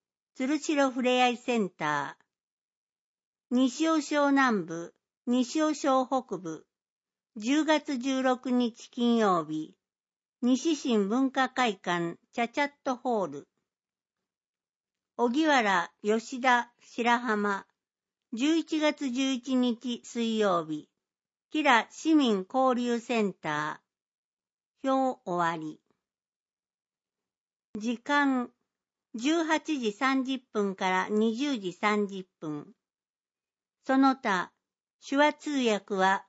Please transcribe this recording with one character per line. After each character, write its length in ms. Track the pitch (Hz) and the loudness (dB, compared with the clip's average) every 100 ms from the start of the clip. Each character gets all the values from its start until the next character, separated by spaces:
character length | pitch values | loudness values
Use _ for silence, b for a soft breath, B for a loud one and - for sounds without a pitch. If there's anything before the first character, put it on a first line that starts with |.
| _ _ _ - | _ _ _ -6
鶴 180 | 262 302 | -2 -2
代 320 | - 294 269 | 0 2 2
ふ 120 | 247 | 0
れ 200 | 247 254 | 0 2
あ 60 | 247 | 2
い 80 | 240 | 0
セ 220 | - 240 | -2 -2
ン 100 | 190 | -2
タ 480 | - 156 147 143 170 | -4 -4 -2 -4 -10
ー。 60 | _ _ _ _ _ _ _ _ _ _ _ _ - | _ _ _ _ _ _ _ _ _ _ _ _ -4
西 380 | 247 262 - 320 | 0 0 0 0
尾 100 | 320 | 0
小 300 | 302 294 285 | 0 0 2
南 340 | 277 269 214 | 4 2 0
部、 300 | 170 165 170 - _ _ - | -4 -10 -12 -18 _ _ -2
西 360 | 247 247 311 | 0 0 0
尾 120 | 311 | -2
小 320 | 302 294 262 262 | 0 0 0 0
北 320 | 269 247 185 | -4 -4 -10
部、 280 | 180 156 - _ _ _ _ _ _ 233 | -10 -12 -16 _ _ _ _ _ _ -8
十 280 | 220 294 | -2 0
月 340 | 302 302 302 269 | 2 0 0 -4
十 240 | 262 262 | -2 0
六 280 | 262 247 262 | 0 -2 0
日 380 | 247 240 226 - | 0 0 -4 -12
金 280 | - 240 233 | -2 2 4
曜 280 | 214 180 | 4 2
日、 300 | 151 156 156 - _ _ _ _ _ _ | -2 -6 -8 -14 _ _ _ _ _ _
西 360 | 247 254 330 294 | 2 2 2 -2
新 320 | 285 220 196 | 0 0 2
文 220 | 240 269 | 0 0
化 200 | 269 254 | 0 -2
会 260 | - 247 196 | 0 -2 -2
館、 400 | - 175 170 175 _ | -4 -4 -4 -8 _
チ 80 | - | -6
ャ 80 | 233 | -4
チ 140 | 262 | -2
ャ 60 | 285 | -4
ッ 20 | - | -4
ト 120 | - 254 | -6 -6
ホ 280 | 254 226 | -2 -2
ー 20 | 175 | -4
ル。 220 | 143 - _ _ _ _ _ _ _ _ _ _ _ _ _ _ _ _ - | -8 -16 _ _ _ _ _ _ _ _ _ _ _ _ _ _ _ _ -2
荻 260 | 240 247 | 0 2
原、 480 | 320 277 214 185 170 _ | 2 4 2 0 -2 _
吉 380 | 208 226 - 262 | -2 -2 -2 -2
田、 320 | 254 240 240 _ | 2 2 0 _
白 380 | - - 233 233 | -12 -4 0 0
浜、 480 | 247 214 208 196 - _ _ _ _ _ _ | 0 -2 -2 -4 -8 _ _ _ _ _ _
十 240 | 220 285 330 | -2 0 0
一 240 | 311 311 | 0 0
月 300 | 302 294 285 | 0 0 -4
十 220 | 240 269 | -2 -2
一 240 | 269 262 254 | -2 0 0
日 440 | 247 233 247 240 | 0 -2 -6 -8
水 340 | - 240 233 220 | -8 -4 -2 2
曜 260 | 208 175 | 2 0
日、 240 | 156 151 - _ _ _ _ _ _ | -2 -8 -10 _ _ _ _ _ _
吉 140 | 302 | 0
良 220 | 294 240 - | 4 4 2
市 240 | - 311 | -4 2
民 320 | 311 262 202 185 | 4 4 0 -2
交 240 | 262 262 | 0 2
流 240 | 247 240 233 | 2 0 -2
セ 220 | 233 233 | -2 0
ン 140 | 208 | 0
タ 480 | - 160 147 151 - _ _ _ _ _ _ _ _ _ _ | -2 -6 -4 -4 -8 _ _ _ _ _ _ _ _ _ _
ー。 80 | 269 | -2
表 300 | 269 262 254 - | 0 0 -2 -4
終 80 | |
わ 280 | 175 170 170 | 0 0 -2
り。 200 | 156 151 _ _ _ _ _ _ _ _ _ _ _ _ _ _ _ _ _ _ _ 214 | -8 -12 _ _ _ _ _ _ _ _ _ _ _ _ _ _ _ _ _ _ _ -8
時 200 | 220 233 | -6 -6
間、 520 | - 285 277 262 240 _ _ _ _ _ _ 226 | -2 2 2 0 -4 _ _ _ _ _ _ -6
十 260 | 254 339 | 0 0
八 380 | 311 311 302 302 | 0 -2 -2 -4
時 100 | 226 | -4
三 340 | 202 262 269 | -2 0 0
十 140 | 254 262 - | -2 -6 -6
分 240 | 214 202 190 | -4 -4 -2
か 120 | 190 | 0
ら 200 | 185 185 | 0 0
二 240 | 214 220 | 0 0
十 240 | 220 285 262 | 0 -2 -4
時 140 | 190 | -6
三 340 | 175 214 208 202 | -4 0 0 -2
十 180 | 196 185 _ | -6 -14 _
分。 340 | 160 151 - - _ _ _ _ _ _ _ _ _ _ | -10 -10 -12 -20 _ _ _ _ _ _ _ _ _ _
そ 140 | - 269 | 0 4
の 160 | 269 | 4
他、 380 | 262 226 185 175 _ _ _ _ _ | 2 -2 -2 -4 _ _ _ _ _
手 120 | - 277 | -2 2
話 160 | 302 | 2
通 180 | 294 - | 2 -4
訳 440 | 285 240 202 - | 0 0 0 -2
は 300 | 196 190 196 | 0 2 2